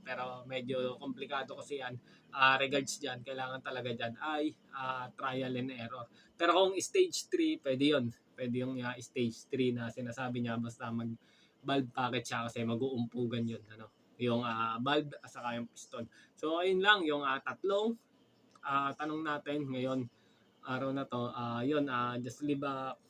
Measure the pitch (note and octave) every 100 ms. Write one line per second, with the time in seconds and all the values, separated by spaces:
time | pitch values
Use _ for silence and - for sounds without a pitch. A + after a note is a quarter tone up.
0 | C3 B2+ B2+ B2 B2 C3 B2 B2+ B2+ A#2+
1 | C#3 C3 C3+ C#3 B2+ - - C#3+ B2+ B2
2 | - - - C#3 C3+ C3 C3+ C#3 C3+ -
3 | C3+ B2 B2 C3 B2+ C3 C3+ B2+ B2 A#2
4 | A#2+ A#2 D#3 D3+ D3+ - - C3+ C3 C3
5 | B2+ - C3+ C3 B2+ B2 B2+ B2+ A2+ B2
6 | A#2+ - - - E3+ E3+ F#3+ F#3+ - F#3+
7 | F#3 - - E3+ D#3+ D#3 C#3 C3 C#3+ D3
8 | A#2+ A#2 _ - B2+ B2 B2+ C3 B2 B2
9 | - C3 A#2+ A2+ - C3 B2+ A#2+ A#2 B2
10 | A#2+ A#2 B2+ A#2+ A#2+ A#2 A#2 A#2 A#2+ A#2
11 | A#2 A2+ _ _ _ _ C#3 C#3 B2+ C3+
12 | B2+ B2+ B2 A#2+ A#2 A#2+ A2+ A#2 C3+ B2+
13 | A#2 B2 A#2+ A#2 A#2 A2+ G#2+ A2 A2 _
14 | _ - A#2+ A#2 A#2+ A2+ A2+ A#2 C3 D3+
15 | D3 - B2 C3+ A#2+ A#2 A#2 - - B2
16 | A#2 - - - D#3 E3 F#3 F#3 G3 G#3
17 | D#3 D3 C#3 C3+ C3+ B2 F#3+ G3+ A3 A3+
18 | _ _ _ _ _ - D3 C#3 C#3 C3+
19 | D3+ D#3 D#3+ D3 D3 D3 C#3 B2+ B2+ C3
20 | B2 - _ _ _ _ - B2+ C3+ C3+
21 | C3+ B2 A#2+ B2+ A#2+ A#2 B2+ D3+ C#3+ B2
22 | B2 B2 B2 - D3 C#3 C#3 C3+ C3 B2+
23 | _